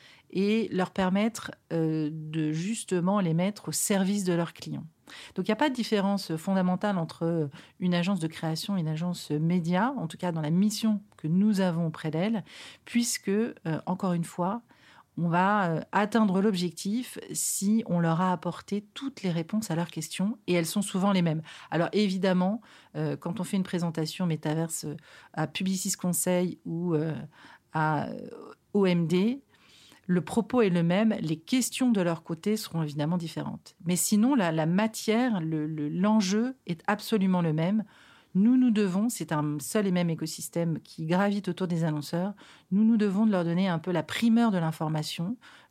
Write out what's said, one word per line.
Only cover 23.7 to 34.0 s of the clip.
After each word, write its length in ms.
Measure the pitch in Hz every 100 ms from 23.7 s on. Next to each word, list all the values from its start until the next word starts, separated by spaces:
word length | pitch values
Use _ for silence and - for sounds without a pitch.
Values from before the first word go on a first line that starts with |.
| 180 170 165 160 - 180
métaverse, 580 | 151 156 156 165 -
euh, 140 | 156 147 - - -
à 160 | - 156
Publicis 460 | - 190 190 196
Conseil 640 | - 180 175 - 180 180 - 170
ou, 300 | 165 175 156
euh, 200 | 160 143 147 - - - _
à, 360 | 160 156 147 -
euh, 200 | 52 50 - - - _
O 120 | 208 190
M 220 | 175 160
D, 340 | 180 208 277 - _ _ - - - -
le 140 | 180
propos 420 | - - 214 247
est 80 | 208
le 140 | 175
même, 320 | 170 185 220 208
les 160 | 156 156
questions 540 | - 262 226 - 254
de 100 | 208
leur 200 | 170 165
côté 360 | - 160 208 214
seront 260 | - 165
évidemment 340 | 151 147 151 175
différentes. 600 | 165 - 143 143 - - 170
Mais 100 |
sinon, 400 | 175